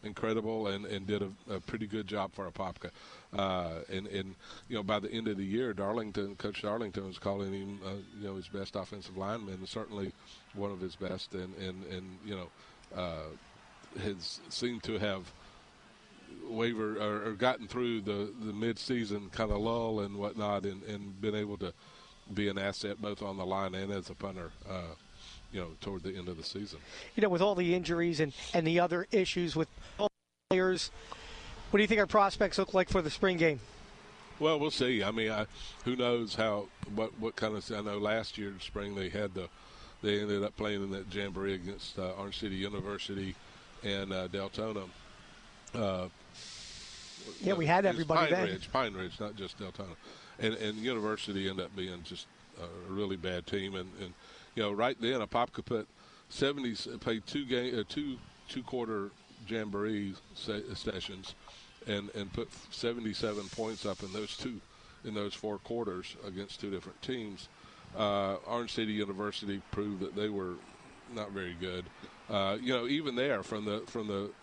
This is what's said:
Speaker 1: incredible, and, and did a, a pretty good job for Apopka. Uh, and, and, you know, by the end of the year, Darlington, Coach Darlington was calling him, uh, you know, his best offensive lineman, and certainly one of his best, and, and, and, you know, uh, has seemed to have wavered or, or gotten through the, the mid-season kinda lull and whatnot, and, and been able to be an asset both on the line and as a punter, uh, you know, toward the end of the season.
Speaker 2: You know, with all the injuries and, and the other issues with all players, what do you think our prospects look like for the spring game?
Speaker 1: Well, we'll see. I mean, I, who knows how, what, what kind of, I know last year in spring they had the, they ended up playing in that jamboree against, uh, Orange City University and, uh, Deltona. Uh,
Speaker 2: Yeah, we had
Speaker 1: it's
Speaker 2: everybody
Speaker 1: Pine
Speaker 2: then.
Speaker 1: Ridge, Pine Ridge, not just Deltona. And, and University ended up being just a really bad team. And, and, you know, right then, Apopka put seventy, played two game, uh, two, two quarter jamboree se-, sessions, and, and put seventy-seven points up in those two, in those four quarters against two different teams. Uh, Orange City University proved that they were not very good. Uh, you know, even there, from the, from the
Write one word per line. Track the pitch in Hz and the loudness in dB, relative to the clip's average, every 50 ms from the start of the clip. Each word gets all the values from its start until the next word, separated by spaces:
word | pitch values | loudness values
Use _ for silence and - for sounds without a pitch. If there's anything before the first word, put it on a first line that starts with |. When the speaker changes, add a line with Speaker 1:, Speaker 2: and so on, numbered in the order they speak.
| - | -6
Speaker 1:
incredible, | 107 101 - - 113 110 113 107 110 113 110 107 | -8 -4 0 2 2 2 2 2 0 0 0 0
and, | 101 98 98 104 | 0 0 0 -2
and | 95 104 98 92 | -4 -4 -4 0
did | 98 104 101 101 | 0 2 2 0
a, | 95 101 - - - 104 | -2 -4 -12 -8 -6 -6
a | 92 | -4
pretty | - - - 110 110 | -4 -4 -4 -4 -2
good | 101 107 110 104 | -2 -2 -2 -2
job | 92 104 104 98 95 - | 0 0 0 -2 -2 -2
for | - 98 87 | -6 -6 -6
Apopka. | - - 98 92 87 - - 87 - - - - - - - - - | -4 -4 -4 -4 -4 -6 -10 -10 -10 -10 -18 -18 -18 -18 -16 -6 0
Uh, | 101 98 95 92 90 87 82 82 82 80 - | 2 2 4 4 2 0 -2 -4 -6 -6 -4
and, | 95 95 101 | -4 -4 -4
and, | 101 98 98 95 95 92 - - - - - - | -2 -2 -2 -4 -4 -8 -12 -16 -16 -16 -16 -8
you | - 123 | -4 -2
know, | 110 101 | -2 2
by | 95 107 104 | 2 2 2
the | 98 104 | 2 0
end | - 113 113 | -2 0 2
of | 113 104 | 2 2
the | 95 98 | 2 0
year, | 95 98 117 131 120 101 | 2 2 2 2 0 0
Darlington, | 92 98 101 107 120 110 107 92 104 101 98 101 | 0 0 2 2 0 0 0 -2 -2 -2 -2 -4
Coach | - - 104 101 - | -4 -4 -4 -4 -2
Darlington | - 104 104 117 117 101 90 104 98 | -2 0 0 0 -2 -2 -4 -4 -6
was | 95 90 | -6 -8
calling | - - 101 98 101 98 95 | -2 -2 0 0 0 0 -2
him, | 98 98 98 98 101 98 95 | -2 -4 -4 -6 -6 -6 -6
uh, | 95 98 101 95 - - 101 | -6 -6 -6 -8 -12 -12 -8
you | 104 | -6
know, | 98 98 | -6 -6
his | 95 90 | -6 -8
best | - - 98 98 - - | -6 -4 -6 -6 -4 -4
offensive | 104 92 - 107 101 90 - 95 | -6 -6 -6 -8 -12 -12 -10 -6
lineman, | 95 95 101 110 117 107 98 95 | -4 -2 -2 -2 -2 -4 -6 -8
and | 92 95 | -8 -8
certainly | - - 113 110 - 104 101 98 90 - - - - - - - - - | -6 -6 -6 -6 -6 -4 -4 -4 -4 -4 -10 -20 -20 -20 -20 -20 -12 -4
one | 98 101 101 | -2 -2 -2
of | 101 90 | -2 -2
his | 92 92 - | -4 -4 -4
best, | - 98 90 92 92 - - - | -4 -4 -4 -2 -4 -4 -6 -4
and, | 95 92 92 92 | -6 -6 -6 -6
and, | 80 95 92 92 95 95 | -6 -6 -6 -6 -6 -8
and, | 73 95 92 92 92 92 92 101 | -8 -8 -8 -8 -10 -14 -12 -8
you | 107 101 | -6 -6
know, | 95 87 82 - - - - - - - - - | -6 -6 -10 -14 -20 -20 -20 -20 -20 -18 -10 -6
uh, | 92 90 87 82 78 78 78 80 - - - - - - - - - - - - - 98 | -4 -4 -2 -4 -6 -6 -8 -10 -14 -18 -20 -20 -20 -20 -20 -20 -20 -20 -14 -8 -4 -4
has | 107 98 90 82 - - - - - | -2 -4 -4 -6 -8 -8 -10 -10 -8
seemed | - - 120 123 120 110 - | -6 -2 -2 -2 -2 -2 -4
to | - 113 98 | -2 0 0
have | 107 104 95 95 90 - - - - - - - - - - - - - - - - - - - - - - - - | 2 0 0 -2 -4 -10 -16 -18 -20 -20 -20 -20 -20 -20 -20 -20 -20 -20 -20 -20 -20 -20 -20 -20 -18 -16 -14 -12 -8
wavered | - 113 110 117 120 117 110 110 107 107 | -6 0 2 2 2 2 2 0 0 0
or, | 104 104 104 104 104 104 113 | 0 0 2 0 0 0 -2
or | 110 | 0
gotten | 98 123 127 127 113 113 | 4 4 4 4 4 -4
through | 95 - 123 123 120 117 110 | -6 -2 0 2 2 2 0
the, | 98 104 101 101 101 104 101 123 107 | 0 0 0 0 0 -2 -4 -6 -6
the | 107 101 | -4 -2
mid-season | 104 113 117 110 - - - 131 120 113 101 104 104 101 92 - | 2 2 2 2 0 0 0 0 0 2 0 -2 -2 -4 -6 0
kinda | - 113 104 104 | 0 2 2 4
lull | 101 107 113 117 117 117 113 110 107 | 2 4 2 2 2 2 0 2 0
and | 101 101 101 | 0 -2 -2
whatnot, | 101 101 104 104 110 104 104 101 98 95 | -2 -2 -2 0 0 2 2 2 2 0
and, | 101 95 95 - | -2 -4 -4 -8
and | 110 104 101 101 101 95 95 | -8 -6 -6 -6 -10 -8 0
been | 104 107 104 | 0 2 2
able | 107 104 104 101 | 2 0 -2 -2
to | 95 95 87 - - - - - - - - - - - - 101 | -2 -4 -4 -4 -8 -20 -20 -20 -20 -20 -20 -20 -20 -12 -4 0
be | 101 104 101 | 2 2 4
an | 98 98 | 4 2
asset | 98 101 98 - - 101 101 104 | 0 0 0 0 -2 -4 -2 -2
both | 107 104 104 - 107 | -2 -4 -2 -2 -4
on | 101 98 | -4 -2
the | 98 92 | -2 0
line | 92 95 98 98 95 92 | 2 2 2 2 0 0
and | 95 98 98 | -2 -2 0
as | 101 98 - - | -2 -2 -2 -6
a | 90 | -8
punter, | - - 98 95 92 85 87 - - - 101 | -6 -6 -6 -4 -6 -8 -10 -10 -12 -8 -6
uh, | 95 92 87 82 80 - - - - - - - - - - - | -6 -4 -4 -6 -10 -12 -16 -20 -18 -18 -16 -16 -16 -16 -16 -8
you | - 98 | -4 -4
know, | 87 82 78 - | -4 -4 -6 -8
toward | - 101 98 90 82 | -6 -6 -4 -4 -4
the | 95 95 | -4 -4
end | 95 87 90 | -4 -4 -6
of | 87 | -6
the | 80 80 | -6 -6
season. | - - 101 104 101 - 78 - - - - - - - | -6 -6 -6 -6 -6 -10 -14 -14 -14 -14 -14 -14 -4 4
Speaker 2:
You | - | 4
know, | 208 202 | 6 6
with | 175 165 | 8 8
all | 185 208 196 | 6 6 6
the | 180 180 170 175 | 6 6 6 6
injuries | 180 165 147 170 170 170 175 165 143 | 4 4 2 2 4 4 4 4 4
and, | 156 143 - - - - - | 2 2 2 -6 -8 2 2
and | 175 165 | 4 6
the | 160 165 175 | 6 6 6
other | 175 175 170 175 185 - | 6 6 4 2 2 4
issues | - 208 185 - - 180 175 165 135 | 4 4 6 6 4 2 2 2 4
with | 160 160 - - - - - - | 2 2 2 0 -16 -14 -12 0
all | - 208 208 _ _ _ _ _ _ _ _ | 2 2 2 _ _ _ _ _ _ _ _
players, | 190 185 185 185 185 165 - - - - - - - - - - - - - - - - - - | 6 8 8 6 6 4 0 -4 -6 -12 -14 -14 -14 -12 -12 -12 -12 -12 -12 -12 -12 -12 -2 6
what | - | 8
do | 202 | 8
you | 214 | 8
think | 196 226 208 | 8 8 6
our | 202 | 6
prospects | 160 - 214 196 196 - - 214 180 - - | 8 10 8 8 8 6 4 4 4 6 2
look | 190 - - | 2 6 6
like | 190 180 - | 6 6 8
for | - 190 | 4 4
the | 165 151 | 4 2
spring | - - - 190 180 | 2 4 4 4 6
game? | 165 165 160 147 123 - - - - - - - - - - - - - - - - | 8 6 6 6 4 -4 -12 -16 -18 -18 -18 -18 -18 -18 -18 -18 -18 -18 -18 -4 2
Speaker 1:
Well, | 151 156 160 147 | 4 4 6 6
we'll | 147 156 | 4 2
see. | - - 131 123 127 107 95 | 4 4 4 6 6 4 4
I | 101 | 4
mean, | 113 113 110 107 | 2 2 2 2
I, | 110 107 107 - - - - - - - - | 2 2 0 0 -4 -12 -12 -12 -12 -4 -2
who | 120 127 | 0 2
knows | 127 123 120 120 120 117 104 - | 4 6 6 6 4 2 0 2
how, | - 110 110 104 104 98 95 - - - - 104 | 2 4 4 4 2 0 -4 -8 -12 -10 -4 0
what, | 107 110 104 - 110 | 0 0 0 -2 -2
what | 110 113 - | -2 -2 0
kind | - 113 107 107 | 2 0 2 0
of, | 101 - - | 0 -2 -2
I | 117 104 | -4 -2
know | 104 107 101 | -2 -2 0
last | 104 104 107 110 113 110 - - | 2 2 4 4 2 2 -2 -4
year | 107 104 101 | -4 -4 -4
in | 98 92 | -6 -6
spring | - - - 104 101 101 101 | -8 -6 -4 -4 -4 -2 -2
they | 98 95 90 | -2 -2 0
had | - 104 104 98 90 | 0 0 -2 0 -2
the, | 95 87 - - - - - - - - - - - - | -4 -6 -6 -10 -16 -20 -20 -18 -18 -18 -18 -12 -2 2
they | 104 104 104 | 4 4 4
ended | 104 104 104 101 101 | 4 2 2 2 2
up | 104 - | 0 0
playing | - 107 104 104 98 98 | 0 0 0 2 0 0
in | 98 | -2
that | 95 98 95 92 87 | -2 -4 -4 -4 -2
jamboree | 101 101 98 87 95 98 98 98 | -2 -2 -2 -2 0 0 0 0
against, | 92 87 92 101 95 - - - | 0 -2 -6 -8 -8 -10 -8 -4
uh, | - 92 92 | -4 -2 -2
Orange | 92 95 98 101 95 - | -2 -4 -6 -6 -4 -4
City | 113 104 95 | -2 -2 0
University | 95 98 101 104 98 92 101 101 98 - - 101 98 98 95 92 - - - - - - - - - - | 0 0 0 -2 -2 -2 -2 -4 -4 -4 -4 -4 -2 -2 -4 -6 -8 -14 -20 -20 -20 -20 -20 -16 -6 -2
and, | 104 98 98 98 95 95 | 0 0 0 0 0 0
uh, | 92 92 | -2 -2
Deltona. | 90 90 98 98 98 - - 110 110 107 101 95 87 - - - - - - - - - - - - - - - - - | -2 -2 -2 -4 -2 -4 -4 -2 -2 -2 -4 -6 -8 -12 -16 -18 -18 -18 -20 -20 -20 -20 -20 -20 -20 -20 -20 -16 -8 -2
Uh, | 120 110 98 92 90 90 90 - - - - - - - - - - - - - - - - - - - - - - - - - - | 0 2 2 2 0 -2 -4 -8 -14 -20 -18 -16 -16 -14 -14 -12 -12 -14 -14 -14 -14 -14 -14 -14 -16 -16 -16 -16 -14 -14 -12 -10 0
Speaker 2:
Yeah, | 196 185 196 | 2 2 4
we | 175 160 | 4 6
had | 147 170 185 202 | 6 6 8 8
Speaker 1:
it's | 190 175 | 6 4
Speaker 2:
everybody | - 165 147 160 165 170 151 | 4 2 4 6 6 8 6
Speaker 1:
Pine | 170 185 | 6 4
Speaker 2:
then. | 185 - | 4 2
Speaker 1:
Ridge, | 190 - - - | 0 -2 -6 0
Pine | - 131 131 107 98 | 2 2 2 2 0
Ridge, | 92 92 87 - - | -4 -6 -6 -4 -6
not | 107 104 104 | -6 -6 -4
just | 104 98 90 - - | -6 -8 -8 -6 -8
Deltona. | 104 92 - - 98 92 80 - - - - - - - - - | -10 -10 -8 -8 -10 -10 -10 -14 -16 -18 -18 -18 -18 -18 -8 -2
And, | 110 110 110 | 0 0 0
and | 98 107 107 107 | 0 -2 -2 -2
University | 107 110 127 127 113 104 107 107 104 - - 101 98 95 95 | 0 0 0 0 2 2 0 0 -2 -2 -2 0 0 0 0
ended | 95 95 90 | 0 -2 -4
up | 87 98 | -4 -4
being | 98 92 92 90 87 85 | -6 -6 -6 -6 -8 -10
just | - 92 - - - - - - - - 92 | -10 -10 -10 -10 -14 -18 -20 -20 -20 -14 -12
a | 87 87 87 90 90 95 | -12 -10 -10 -12 -8 -4
really | 95 101 104 98 95 | -2 0 0 0 0
bad | 90 82 92 90 87 85 | -2 0 -2 -2 -2 -2
team. | - - 101 95 98 98 | 0 -2 -2 0 -2 -4
And, | 92 90 92 90 - | -4 -6 -6 -8 -10
and, | 101 90 90 - - - - - - - - | -10 -10 -10 -16 -18 -20 -20 -20 -20 -8 0
you | 117 110 | 2 2
know, | 104 | 2
right | 101 101 113 131 - - | 4 4 4 4 4 2
then, | 113 117 131 123 | 2 2 2 2
Apopka | 107 - - 117 120 - - - - | 0 2 4 2 2 2 0 -8 -2
put | - 123 110 104 - - - - - - - - - | 0 0 0 0 -4 -12 -20 -20 -20 -20 -20 -18 -12
seventy, | - - 139 139 143 143 131 120 110 - - - 120 | 0 4 4 4 4 2 0 0 0 -2 -4 -6 -8
played | 107 - 123 113 110 - | -4 0 0 0 0 -2
two | - - 143 143 | -2 -2 -2 0
game, | 120 127 123 123 127 123 117 | 2 2 2 2 2 0 0
uh, | 104 | -2
two, | - - 147 147 143 131 120 - - - - - | -2 -2 -2 -2 -2 -4 -6 -10 -18 -20 -20 -16
two | - - 135 120 | -8 -6 -6 -4
quarter | - - 123 117 110 110 104 98 101 - - - - - - 120 | -2 -2 -2 0 0 -2 -2 -2 -4 -8 -14 -20 -20 -18 -14 -8
jamboree | 95 113 113 107 104 98 101 104 107 110 104 101 98 92 - - - - | -2 -2 -2 0 0 0 0 2 2 2 0 0 -2 -4 -8 -12 -16 -12
se-, | - - - 104 104 101 - 98 | -8 -4 -2 -2 -2 -2 -4 -8
sessions, | - - 110 98 92 - - 98 92 92 - - - - - - - - - - - - | -4 -4 -2 -2 -2 -6 -6 -8 -10 -12 -14 -16 -16 -18 -20 -18 -18 -20 -20 -20 -12 -4
and, | - 104 101 101 101 - | -2 -2 -2 -2 -4 -6
and | 107 101 95 - | -6 -6 -4 -4
put | 120 117 - - - - - | -4 -4 -4 -8 -16 -14 -12
seventy-seven | - - - 117 120 120 113 110 101 - 113 110 107 104 98 95 | -8 -2 0 0 0 0 -2 -2 0 0 0 0 0 -2 -4 -6
points | - - 113 110 110 101 - | -4 -2 -2 -2 -2 -2 -2
up | 104 92 - | -2 -2 -2
in | 101 95 | -6 -6
those | 92 110 107 - - | -4 -4 -4 -4 -6
two, | - - 131 117 98 - - - - - - - - - | -6 -6 -6 -6 -6 -10 -14 -20 -20 -20 -20 -20 -12 -10
in | 113 107 | -4 -2
those | 104 101 101 - | -2 -2 -2 -4
four | - - 107 104 95 | -2 -2 -2 -2 -2
quarters | - - 117 120 117 104 90 90 90 - - - - | -4 -4 -2 0 0 0 -2 -4 -6 -8 -10 -10 -10
against | 101 90 95 101 98 - - | -8 -6 -6 -6 -6 -8 -6
two | - 101 | -4 -4
different | 98 90 - 95 87 - | -4 -4 -4 -8 -14 -10
teams. | - - 131 123 110 104 98 90 - - - - - - - - - - - | -4 -4 -4 -2 -4 -6 -8 -10 -14 -16 -18 -20 -20 -20 -20 -20 -18 -12 0
Uh, | - 107 104 101 101 98 98 98 90 - | 2 4 4 6 4 4 2 0 -2 -2
Orange | 92 117 120 120 110 - | -2 -2 -2 -2 -2 0
City | - 113 107 107 | 0 2 2 2
University | 104 104 98 98 95 104 104 98 - 107 101 101 98 - - | 2 2 0 0 0 -2 -2 -2 -2 -2 -2 -2 -2 -2 -4
proved | - 101 104 104 101 92 | -2 0 0 0 0 -2
that | 95 85 - | -4 -4 -2
they | 101 107 107 | 0 0 0
were | 104 98 92 90 90 67 - - - - - - - - - - 120 | 0 0 -2 -2 -4 -8 -10 -16 -18 -20 -18 -20 -20 -20 -16 -8 -6
not | 113 104 101 | -6 -6 -4
very | 101 98 92 90 87 82 | -4 -4 -4 -4 -4 -4
good. | 90 92 90 90 90 95 - - - - - - - - | -4 -2 -2 -4 -6 -8 -12 -16 -16 -16 -16 -18 -6 0
Uh, | 110 101 98 95 101 110 | 2 4 4 4 4 2
you | 123 123 131 | 2 2 4
know, | 120 117 | 4 4
even | 123 139 151 156 143 123 | 4 2 2 2 2 2
there, | 120 131 147 127 101 98 | 4 4 4 4 2 2
from | - 113 107 107 | -2 -2 -2 0
the, | 107 101 110 95 | 0 0 -2 -2
from | - - 120 107 | -4 -4 -4 -2
the | 107 101 98 101 101 - - | 0 0 0 0 -2 -6 -12